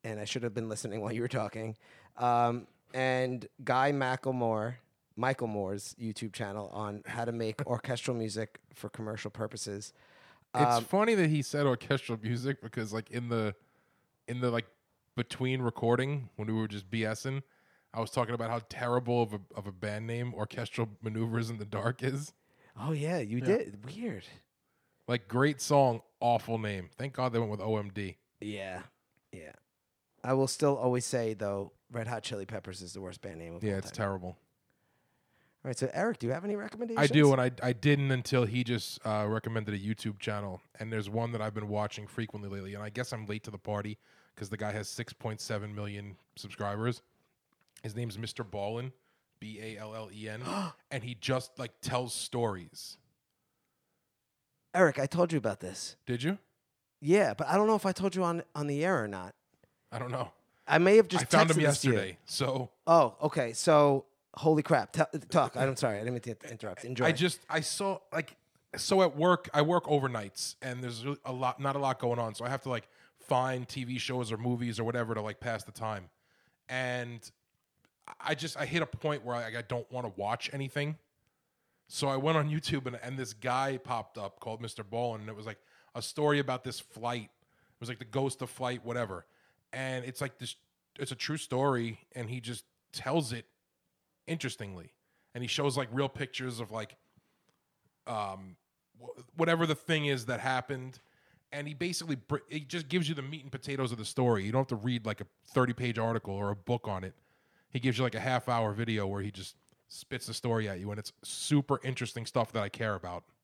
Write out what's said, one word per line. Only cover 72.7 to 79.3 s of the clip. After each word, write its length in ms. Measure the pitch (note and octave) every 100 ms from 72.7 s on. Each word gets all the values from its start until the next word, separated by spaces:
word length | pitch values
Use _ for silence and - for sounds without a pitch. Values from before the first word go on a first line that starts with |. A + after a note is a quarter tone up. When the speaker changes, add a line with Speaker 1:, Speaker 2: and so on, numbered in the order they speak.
Speaker 2:
like, 180 | A#2+ - _ - _
find 500 | - B2+ C3 B2+ A#2+
T 140 | -
V 140 | B2 B2+
shows 320 | - B2+ A2
or 40 | A2
movies 400 | A#2+ A#2+ B2 A2
or 60 |
whatever 300 | A2+ A#2+ A2+
to, 60 | A2
like, 200 | G#2+ G2+
pass 240 | B2 A2
the 80 | -
time. 360 | - A2 G#2 F2+ _ _ _ _ _ -
And 600 | B2+ B2+ B2 A#2+ A#2+ - _ _ _ _ _ _ _ - -
I 160 | -
just, 220 | D3 D#3+ -
I 80 |
hit 160 | C3 E3
a 60 | D#3
point 360 | - D#3 D3
where 140 | A#2+